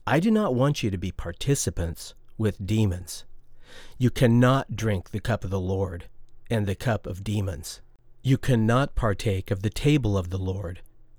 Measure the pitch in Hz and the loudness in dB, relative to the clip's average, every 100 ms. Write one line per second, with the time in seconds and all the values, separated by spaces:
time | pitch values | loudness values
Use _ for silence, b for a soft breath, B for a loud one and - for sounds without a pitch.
0 | - 135 208 214 202 123 135 143 110 92 | 0 2 4 2 2 2 2 2 -2 -2
1 | 90 - 85 - - 139 - - 85 80 | -4 -6 -8 -4 0 0 0 -2 -4 -6
2 | - - - - 107 - 95 110 107 90 | -12 -18 -16 -2 -2 0 0 2 2 0
3 | 85 - - - - B B B B B | -8 -14 -14 -16 -16 B B B B B
4 | 123 - 127 117 123 135 - 104 110 98 | 0 4 6 6 6 4 0 -4 -2 -2
5 | - 104 - 107 98 98 92 95 95 87 | -4 -6 -2 -2 -2 -4 -2 -2 -2 -6
6 | - - - - - 117 101 95 131 107 | -14 -16 -18 -14 -4 -2 0 -2 0 -2
7 | - 92 95 107 95 - - - - - | -4 -8 -4 -2 -2 -6 -10 -14 -18 -20
8 | - - 127 131 - 120 110 120 139 - | -20 -6 2 2 4 4 4 4 2 0
9 | 117 98 117 95 - 98 107 - 143 151 | 0 0 0 -2 -2 -2 -2 0 2 2
10 | 113 101 90 95 92 92 87 92 - - | 2 0 0 -4 -4 -4 -6 -10 -16 -20
11 | - | -20